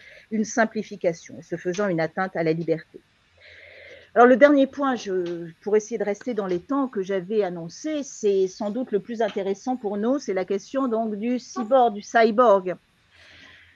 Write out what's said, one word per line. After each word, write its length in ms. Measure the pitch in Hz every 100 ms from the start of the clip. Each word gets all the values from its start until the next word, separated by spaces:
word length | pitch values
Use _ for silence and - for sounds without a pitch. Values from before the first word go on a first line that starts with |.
| - - _
une 140 | 220
simplification, 1000 | 208 254 220 220 185 196 180 165 - -
se 140 | 165 170
faisant 320 | 180 180 202
une 140 | 165
atteinte 340 | 160 - 185 165
à 80 |
la 80 | 165
liberté. 480 | 165 160 160 - - - _ _ _ - - - - - - - -
Alors, 120 | 247
le 100 | 247
dernier 280 | 285 285 269
point, 300 | 277 277 233
je, 560 | 208 185 175 170 170 -
pour 140 | 202 214
essayer 240 | 208 226
de 40 |
rester 300 | 202 202 254
dans 140 | 214 190
les 120 | 175
temps 280 | 175 180 -
que 160 | 202
j'avais 400 | 185 196 175 220
annoncés, 580 | 185 175 165 - 311 302
c'est 440 | - - 208 196 185
sans 240 | - 208
doute 200 | 226 254
le 80 | 202
plus 220 | 196 226
intéressant 560 | 214 233 196 196 254 254
pour 200 | 214 208
nous, 200 | 226 285
c'est 160 | -
la 120 | 190 185
question 420 | 202 - 269 269
donc 280 | 220 226 208
du 220 | 233 247
cyborg, 560 | - 381 214 269 233
du 80 | 208
cyborg. 760 | - 233 226 214 240 196 180 165 _ _ _ _ - - - - _